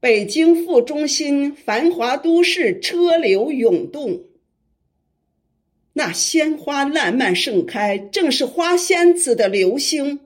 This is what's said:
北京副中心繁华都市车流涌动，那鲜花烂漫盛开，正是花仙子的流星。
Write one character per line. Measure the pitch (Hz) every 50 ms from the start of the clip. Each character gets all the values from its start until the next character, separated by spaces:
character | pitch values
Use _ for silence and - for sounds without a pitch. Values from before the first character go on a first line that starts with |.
北 | - 247 226 208 208
京 | 202 - 311 320 330 339 330 339
副 | 349 349 240
中 | 240 - 302 302 302
心 | 302 - - 311 285 285 285 277 285 285
繁 | - _ - 208 226 294 339
华 | 349 - 233 247 262
都 | 285 - 330 330 339 349
市 | 349 - 359 320 220 180 -
车 | - - - 349 349 349 330 330
流 | 311 196 190 196 220 294 302
涌 | 254 226 226 180 160 - -
动， | - 294 294 226 180 - - _ _ _ _ _ _ _ _ _ _ _ _ _ _ _ _ _ _ _ _ _ _ _ _ _ _ _ _ _ _ _ _ _ _
那 | 294 302 185
鲜 | 165 - - - - 320 302 311 311
花 | 294 - - 285 277 277
烂 | 277 302 311 247 180 214
漫 | 254 254 196 180
盛 | 175 - 285 220 185 175
开， | 175 - 214 208 208 196 202
正 | 202 - - 403 359 302 247
是 | - 277
花 | 247 - 330 330 339 359
仙 | 349 349 - 370 349 349 349 349
子 | 349 - 269 233
的 | - 220 190
流 | 190 202 185 180 214
星。 | 285 277 - 302 302 277 285 285 285 -